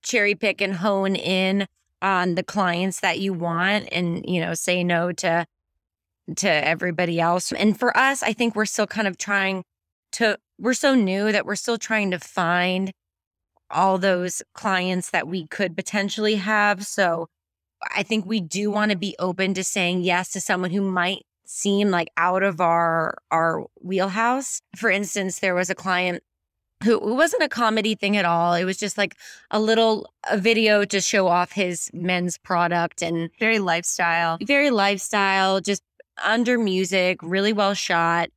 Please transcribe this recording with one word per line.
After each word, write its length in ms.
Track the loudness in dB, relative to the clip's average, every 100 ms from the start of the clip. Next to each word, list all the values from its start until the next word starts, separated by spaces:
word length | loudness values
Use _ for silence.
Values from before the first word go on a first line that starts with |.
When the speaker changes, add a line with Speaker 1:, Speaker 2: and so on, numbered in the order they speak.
Speaker 1:
cherry 320 | -2 0 2 2
pick 260 | -2 0
and 120 | -2 0
hone 400 | 0 2 0 0
in 520 | 0 0 2 0 -2 _ _ _
on 340 | -2 0 0 -2
the 80 |
clients 580 | -2 0 0 0 -2 -2
that 180 | -2 0
you 140 | -2
want 540 | -2 -4 0 0 0 -2
and, 340 | -4 -2 -4 -2
you 140 | -2
know, 120 | -2
say 300 | -4 -2 0
no 280 | 2 0 0
to, 340 | -2 0 0 -2 _ _ _ _ _ _ _ -12 -4
to 120 | 2
everybody 720 | 2 2 0 -2 -2 -2 2
else. 320 | 2 2 -2
And 260 | 0 0 2
for 180 | 2 4
us, 280 | 2 2
I 100 | -2
think 220 | -2 -2 0
we're 100 | -4
still 220 | -2 -2
kind 200 | 0 -4
of 100 | -4
trying 460 | -2 0 0 -2 -8 _ _ _ _
to, 240 | 0 0 0 _ _
we're 160 | -2
so 220 | 2 4 4
new 360 | 4 2 2
that 140 | 0 0
we're 100 | -4
still 220 | -4 -4
trying 340 | -2 -2 0
to 80 | -2
find 720 | -6 -2 0 2 2 0 -4 -8 _ _ _ _ _ _ _
all 280 | 0 2 4
those 440 | 2 0 -2 -6 -12
clients 580 | -8 -2 0 0 -2 -2
that 160 | -4 -2
we 200 | -6 -8
could 280 | -4 -4 -4
potentially 600 | -6 -4 -4 -2 0 0
have. 500 | 0 2 2 0 -4
So 420 | 0 0 0 -6 _ _ _ _ _ -8 -6
I 80 |
think 220 | -2 -2 0
we 140 | -4
do 280 | -4 -4 -2
wanna 240 | 0 0 0
be 200 | -4 -4
open 340 | -4 -2 -2 -2
to 80 |
saying 380 | -2 -2 0 0
yes 280 | 0 0 -2
to 100 | -8
someone 300 | -2 -2 0
who 100 | -2
might 440 | -2 0 -2 -4 _ _ _
seem, 440 | -6 0 2 2
like, 180 | 2 -2 0
out 260 | 0 2
of 180 | 0 2
our, 560 | 2 2 2 0 -2 -6 _
our 360 | 0 0 -2 -8 _
wheelhouse. 800 | -6 -2 -2 0 0 0 -4 -10 _ -4
For 120 | 0
instance, 500 | 0 -2 -4 -4 -2
there 140 | -2 0
was 140 | -2
a 60 | -4
client 480 | -2 0 0 -4 _ _ _ _ _ _
who, 100 | 2 2
it 200 | 2 2
wasn't 280 | 2 2
a 60 | -2
comedy 440 | 2 0 2 0 0
thing 200 | 0 2
at 60 | 2
all. 280 | 2 2
It 100 | 2 0
was 120 | -2
just, 200 | -6 -2
like, 180 | -4 -4 -20 -20 _
a 80 | -2
little, 500 | 2 4 4 2 -4 _ -2
a 80 | 0
video 480 | 2 4 4 4 2
to 160 | 0
show 260 | 0 2 4
off 240 | 2 0
his 380 | -2 -2 -2 -8
men's 440 | -6 -2 0 -2 -6
product 640 | -2 0 2 2 0 -2
and 280 | -4 -2 -4 _
Speaker 2:
Very 200 | 0 2
lifestyle. 800 | 2 0 -2 -2 0 2 0 -2
Speaker 1:
very 280 | 0 2 4
lifestyle, 880 | 4 2 0 -2 0 2 4 2 2
just 240 | 0 -4 _ _ -20 -6
under 340 | 0 0 2 2
music, 600 | 2 0 0 2 0 -2
really 300 | -2 0 0
well 200 | 2 0
shot. 560 | 0 0 2 2 2 -2